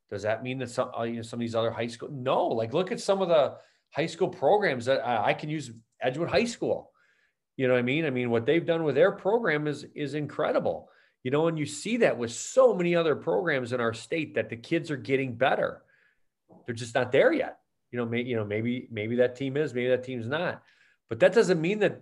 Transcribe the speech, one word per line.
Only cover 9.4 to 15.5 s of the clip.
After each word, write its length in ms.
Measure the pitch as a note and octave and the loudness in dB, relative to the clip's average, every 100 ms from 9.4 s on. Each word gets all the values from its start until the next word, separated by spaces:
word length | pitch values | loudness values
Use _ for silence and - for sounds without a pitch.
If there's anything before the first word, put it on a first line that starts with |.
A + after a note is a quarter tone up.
| G3+ D3+ D3+ | 2 0 -2
is, 160 | C#3 - | -6 -10
is 220 | - C#3+ D3+ | -8 -6 -6
incredible. 760 | D3 - D#3+ B3+ G#2+ D#2+ - _ _ _ | -6 -2 0 0 0 -4 -10 _ _ _
You 60 | B2+ | -2
know, 180 | D3 E3 | 2 2
and 120 | D#3+ | 0
you 80 | C#3+ | -4
see 300 | - G3+ A#3+ | -6 -4 2
that 200 | E3 A#2+ | 2 2
with 140 | A#2 | -4
so 420 | - - C4 B3+ | -6 0 6 6
many 220 | F#3+ F3 E3+ | 6 2 2
other 200 | E3 B2 | 2 0
programs 560 | D#3+ F#3 E3+ C#3 A#2 | 0 0 2 0 -2
in 80 | B2 | 0
our 120 | A#2 | 0
state 400 | A2+ - E3 D3 A#2 | -2 -6 -6 -2 -4
that 140 | A2 | -4
the 80 | A#2 | -8
kids 320 | - E3 D3+ | -4 -4 -2
are 80 | C3 | -6
getting 380 | A2 C3+ C3 A2+ | 0 0 0 2
better. 480 | C3+ | 2